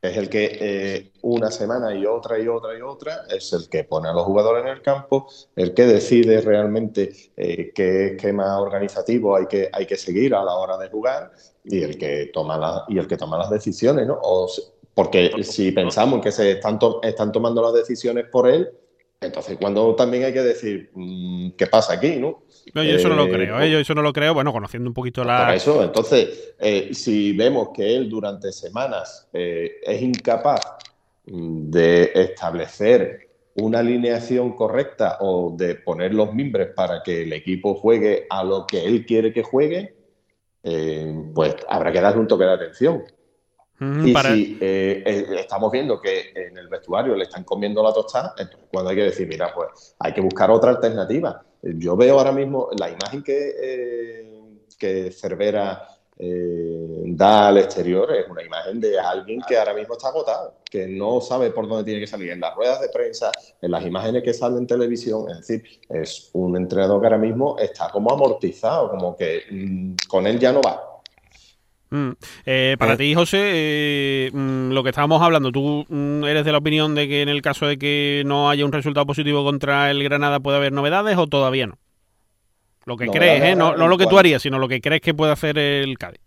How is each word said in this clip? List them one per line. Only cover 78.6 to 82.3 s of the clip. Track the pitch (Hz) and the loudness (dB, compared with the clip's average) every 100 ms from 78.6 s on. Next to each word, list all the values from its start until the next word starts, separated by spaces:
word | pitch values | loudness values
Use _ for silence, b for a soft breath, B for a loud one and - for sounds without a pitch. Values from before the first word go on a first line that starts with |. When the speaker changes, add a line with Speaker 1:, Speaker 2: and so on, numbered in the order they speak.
Speaker 3:
un | 143 | 2
resultado | 147 147 143 139 | 0 -2 0 0
positivo | 143 147 147 | 0 0 2
contra | 143 143 139 143 143 | 0 0 0 2 2
el | 143 | 2
Granada | 143 143 147 143 | 0 0 2 0
puede | 139 143 | 2 2
haber | 139 | 2
novedades | 139 143 180 214 180 | 2 2 2 2 2
o | 160 | 2
todavía | 143 135 135 101 | 2 2 2 -2
no? | - _ _ _ _ _ | -6 _ _ _ _ _